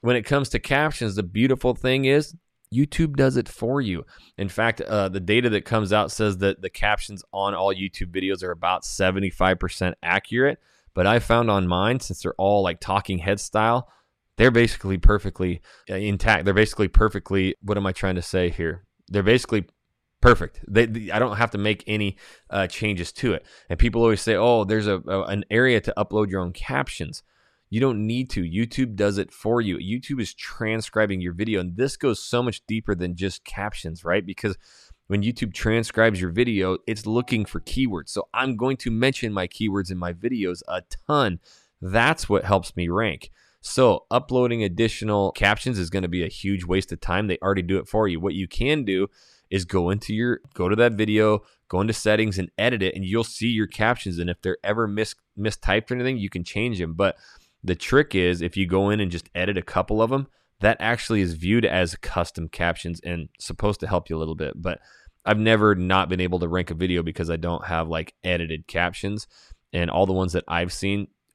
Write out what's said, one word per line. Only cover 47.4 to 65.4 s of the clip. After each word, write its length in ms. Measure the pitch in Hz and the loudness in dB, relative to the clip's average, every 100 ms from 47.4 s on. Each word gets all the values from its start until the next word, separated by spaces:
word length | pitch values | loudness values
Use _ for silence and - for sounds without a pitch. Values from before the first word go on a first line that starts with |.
already 200 | 95 98 | 0 0
do 160 | 87 95 | 0 -2
it 100 | - | 0
for 200 | 107 104 | 0 0
you. 120 | 82 | 0
What 140 | 92 | -2
you 140 | 85 92 | -4 -4
can 360 | - 127 156 | -2 0 0
do 260 | 107 92 98 _ _ _ - | 0 0 -2 _ _ _ -6
is 140 | 95 87 | -4 -2
go 240 | 95 87 | 0 0
into 240 | 101 - | 0 -2
your, 280 | 107 123 - - | -2 -2 -2 -6
go 160 | - 90 | -4 -2
to 60 | 107 | 4
that 180 | 120 | 2
video, 480 | 104 110 107 107 104 - _ - | 2 2 4 4 2 -2 _ -4
go 140 | 90 | -2
into 120 | 107 | 0
settings 460 | 110 107 107 110 92 | 0 2 2 2 -2
and 100 | 90 - | -4 -2
edit 240 | 113 117 | 0 0
it, 140 | 95 92 | -2 -2
and 80 | |
you'll 200 | 95 113 | -2 -2
see 240 | 113 - 117 | -2 -2 -2
your 200 | 110 104 | 0 -2
captions. 500 | - 110 123 95 85 | 0 0 0 -4 -4
And 120 | 87 | -4
if 120 | 87 | -4
they're 160 | 95 - | -4 -4
ever 240 | 101 110 110 | -2 -2 -2
mis-, 280 | 104 107 - _ - | -2 -4 -8 _ -6
mistyped 540 | 104 - - 104 - | -6 -2 0 0 0
or 40 | 127 | -4
anything, 220 | 127 127 | -2 -4
you 120 | 98 | -4
can 140 | 90 | -6
change 360 | 87 101 120 101 | -8 -4 -4 -4
them. 140 | 82 | -4
But 220 | 82 98 - - - _ _ | 0 0 -2 -14 -20 _ _
the 120 | 92 85 | -4 -4
trick 400 | - 135 147 92 | 2 2 4 2
is, 260 | 90 87 | 2 0
if 140 | 87 98 | -2 -2
you 100 | 90 | 0
go 220 | 92 101 | 2 2
in 120 | 107 | 0
and 100 | 95 | -2
just 180 | 85 - 87 | -6 -8 -6
edit 220 | 92 95 | -2 -4
a 40 | |
couple 400 | - - - 110 | -4 -4 0 0
of 120 | 113 | 0
'em, 140 | 135 135 _ _ - | 0 -4 _ _ 0
that 160 | 104 110 | 2 2
actually 400 | 110 117 - 110 | 0 -2 0 2
is 140 | 90 | 2
viewed 320 | 80 87 117 110 | 0 2 2 4
as 300 | 90 87 - | 2 0 -4
custom 520 | - 92 87 - 80 | -6 -4 -4 -6 -10
captions 540 | - 85 82 85 82 | -4 -2 -2 -6 -8
and 260 | - 85 78 - | -8 -8 -10 -14
supposed 400 | - - 104 101 | -12 -2 -2 -2
to 80 | - | -2
help 220 | 90 - | -2 -2
you 60 | 80 | -6
a 40 | |
little 160 | 80 80 | -6 -6
bit. 180 | 76 - | -8 -6
But 240 | 87 - _ _ - _ - | -8 -8 _ _ -20 _ 0
I've 140 | |
never 360 | 107 | 2